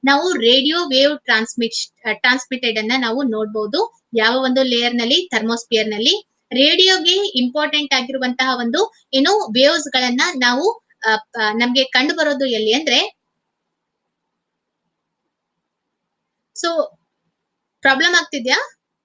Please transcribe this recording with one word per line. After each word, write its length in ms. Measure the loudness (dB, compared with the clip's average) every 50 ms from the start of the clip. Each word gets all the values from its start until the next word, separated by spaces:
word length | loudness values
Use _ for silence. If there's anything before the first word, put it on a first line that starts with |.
| 2
ನಾವು 280 | 2 2 2 2 0
radio 460 | -2 0 2 4 4 4 4 2 0 -2 -2
wave 340 | 0 2 2 2 2 2 -2
ಟ್ರಾನ್ಸ್ಮಿಟ್-, 920 | -2 0 0 0 0 -4 -4 -4 -4 -4 -4 -6 -10 -10 _ _ -8 -6
ಆ, 40 |
transmitted 680 | -4 -2 0 0 0 0 -2 -6 -8 -4 -4 -4 -2 -2
ಅನ್ನ 140 | -2 -2 -2 -2
ನಾವು 240 | -2 -2 -2 -2
ನೋಡ್ಬೋದು. 800 | -2 -2 -2 -2 -4 -4 -4 -6 -6 -4 -2 -2 -4 -4 -6 _ _ _ -2
ಯಾವ 280 | 0 2 2 2 2
ಒಂದು 200 | 0 0 2 2
layer 320 | 2 2 0 0 0 0 -2
ನಲ್ಲಿ? 320 | -2 0 0 0 0 0
thermosphere 600 | -2 -4 -2 -2 -2 -2 -4 -4 -2 -2 -2 0 -2
ನಲ್ಲಿ. 360 | -4 -2 0 0 0 -2 -4 _ _ _ _ _
ರೇಡಿಯೋಗೆ 600 | 0 2 2 4 4 4 4 4 4 2 2 0 0 0 -2
important 680 | -2 -2 -2 -2 -2 -2 -2 -2 -2 -2 -4 -2 -2 -2
ಆಗಿರುವಂತಹ 640 | -2 -2 -4 -6 -6 -4 -4 -2 -2 -2 -2 -2 -2
ಒಂದು, 340 | -2 -2 -2 -2 -2 -2 -6 _ _ _ 0
ಏನು, 320 | 0 2 2 2 0 0
waves 420 | 0 2 4 4 4 4 2 -2 -4
ಗಳನ್ನ 320 | -2 -2 0 0 0 0 0 -2 0
ನಾವು, 460 | 0 0 2 2 2 0 0 -2 -4 _ _ _ _ -2
ಆ, 100 | 0 0
ಪ-, 380 | 0 -2 _ -6 -4 -2 -2 0
ನಮ್ಗೆ 300 | 0 -2 0 0 0 0
ಕಂಡು 320 | 0 0 0 0 0 0
ಬರೋದು 300 | 0 0 0 0 0 -2
ಎಲ್ಲಿ 260 | -2 -2 0 0 0
ಅಂದ್ರೆ, 440 | 0 0 0 0 0 0 0 -2 -6 _ _ _ _ _ _ _ _ _ _ _ _ _ _ _ _ _ _ _ _ _ _ _ _ _ _ _ _ _ _ _ _ _ _ _ _ _ _ _ _ _ _ _ _ _ _ _ _ _ _ _ _ _ _ _ _ _ _ _ _ _ _ _ _ _ _ _ -10
so 120 | -6 -4 -2 -2 -2 -4 -4 -8 _ _ _ _ _ _ _ _ _ _ _ _ _ _ _ _ _
problem 340 | 2 2 2 2 2 2 2
ಆಗ್ತಿದ್ಯಾ? 440 | 0 0 -2 -6 -6 -2 -2 -2 -2 -2 -6 -12 _ _ _ _ _